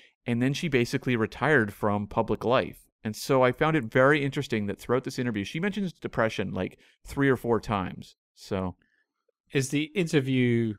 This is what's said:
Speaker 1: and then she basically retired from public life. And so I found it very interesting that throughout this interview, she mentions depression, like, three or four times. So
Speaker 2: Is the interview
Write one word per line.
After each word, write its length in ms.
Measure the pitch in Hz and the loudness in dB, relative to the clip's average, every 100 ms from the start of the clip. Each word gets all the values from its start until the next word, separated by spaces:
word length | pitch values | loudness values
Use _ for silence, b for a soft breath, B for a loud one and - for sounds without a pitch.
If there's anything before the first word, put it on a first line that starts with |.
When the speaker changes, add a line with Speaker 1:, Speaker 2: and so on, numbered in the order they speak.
| b b | b b
Speaker 1:
and 160 | - 117 | -4 -2
then 140 | 131 | 0
she 140 | 139 175 | -2 0
basically 480 | 131 120 139 139 120 | 0 0 -2 -2 0
retired 560 | 107 - 139 143 107 | -2 -2 2 2 2
from 340 | - 107 104 104 | -2 0 0 -2
public 380 | - 107 107 | -2 -2 -2
life. 400 | 110 127 78 - _ _ | 0 0 0 -10 _ _
And 100 | 110 107 | -10 -8
so 260 | - 135 | 0 4
I 100 | 127 | 4
found 240 | 123 156 160 | 4 2 0
it 80 | |
very 400 | 113 131 135 151 | 2 4 6 4
interesting 420 | 139 143 131 110 101 | 0 -4 -4 -4 -4
that 120 | - | -6
throughout 260 | - 123 | -2 -2
this 140 | 135 - | 0 -4
interview, 260 | 123 101 | -2 -2
she 160 | 98 160 | -4 -4
mentions 320 | 202 202 190 | -4 -4 -6
depression, 600 | - - - 113 - 98 | -6 -6 -2 0 -2 -4
like, 260 | 95 92 - b b - | -4 -6 -8 b b -10
three 220 | 139 139 | 0 2
or 80 | 127 | 2
four 240 | 120 110 | 0 -2
times. 560 | - 104 82 - - _ _ | 0 -4 -4 -10 -18 _ _
So 420 | _ - 95 92 - _ _ _ _ _ _ _ | _ -6 -4 -4 -8 _ _ _ _ _ _ _
Speaker 2:
Is 180 | 143 131 | -4 -2
the 140 | 147 151 | -2 -2
interview 800 | 208 165 156 131 127 123 117 113 | -2 0 0 2 2 2 2 0